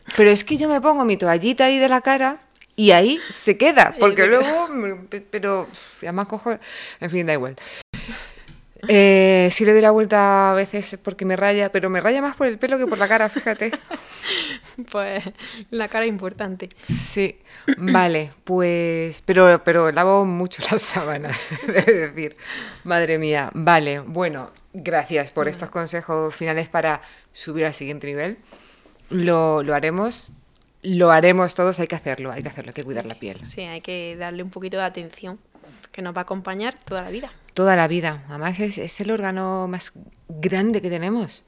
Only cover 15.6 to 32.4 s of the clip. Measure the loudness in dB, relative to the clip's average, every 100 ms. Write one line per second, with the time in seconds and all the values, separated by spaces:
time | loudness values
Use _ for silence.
15.6 | -10 -8 -4 -4 -4 -4 -8 -8 -10 -10
16.6 | -14 -16 -8 -8 -6 -4 -4 -4 _ -10
17.6 | -4 -2 2 2 4 0 -4 -12 -4 0
18.6 | 0 0 -2 -2 -6 -8 0 6 8 6
19.6 | 4 2 2 2 4 4 2 -2 -4 -6
20.6 | -4 0 0 -2 -6 -8 -8 -8 -8 -10
21.6 | 0 2 4 2 0 -6 -10 -12 -16 -14
22.6 | -14 -14 -2 0 0 0 0 -2 -4 -2
23.6 | 4 4 4 -6 -8 -4 -4 -6 -14 _
24.6 | _ -12 -4 -4 -2 -4 -4 -4 -4 -6
25.6 | -10 -8 -6 -8 -4 -4 -4 -6 -4 -4
26.6 | -4 -2 -2 -4 -8 -20 _ -18 -10 -4
27.6 | -4 -4 -12 -10 -10 -8 -8 -10 _ -20
28.6 | _ _ _ _ -8 -2 2 2 2 0
29.6 | 0 -2 -2 -2 -6 -8 -18 -20 _ _
30.6 | _ _ -4 4 6 8 6 4 0 0
31.6 | -2 -2 -6 -6 -8 -8 -10 -12